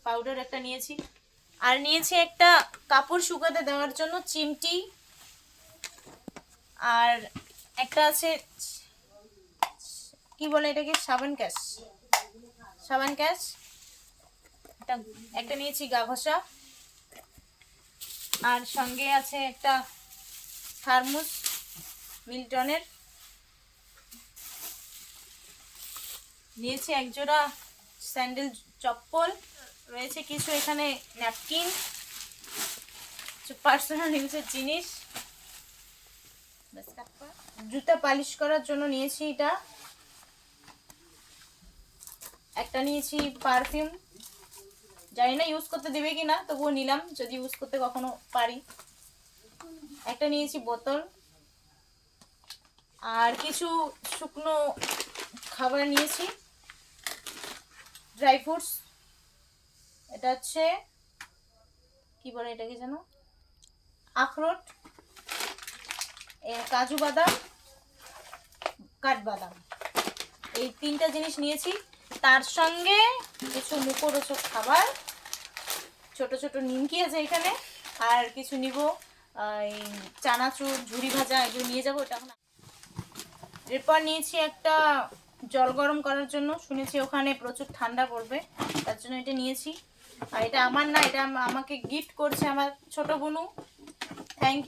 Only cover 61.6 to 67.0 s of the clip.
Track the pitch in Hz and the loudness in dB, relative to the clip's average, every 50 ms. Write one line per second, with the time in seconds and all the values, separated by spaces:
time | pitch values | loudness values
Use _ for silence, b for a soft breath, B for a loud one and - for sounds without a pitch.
61.6 | _ _ _ _ _ _ _ _ _ _ _ _ - 254 233 240 233 233 233 226 | _ _ _ _ _ _ _ _ _ _ _ _ -18 -12 -10 -8 -8 -8 -8 -8
62.6 | 226 226 247 240 247 254 285 320 370 _ _ _ _ _ _ _ _ _ _ _ | -10 -10 -10 -10 -10 -10 -10 -10 -12 _ _ _ _ _ _ _ _ _ _ _
63.6 | - - _ _ _ _ _ _ _ _ - 247 262 262 - 302 302 330 359 359 | -20 -20 _ _ _ _ _ _ _ _ 0 0 0 0 0 0 0 0 0 0
64.6 | - - - _ - - - - - _ _ - - - - - - - - - | -6 -16 -20 _ -20 -20 -20 -20 -20 _ _ -20 -14 -10 -8 -6 -6 -6 -8 -10
65.6 | - - - - - - - - - - - - - - - - - 220 233 233 | -14 -14 -16 -14 -12 -12 -10 -10 -10 -12 -12 -16 -20 -20 -20 -14 -12 -10 -8 -8
66.6 | 233 - 262 247 254 254 285 302 | -4 0 0 2 2 2 0 0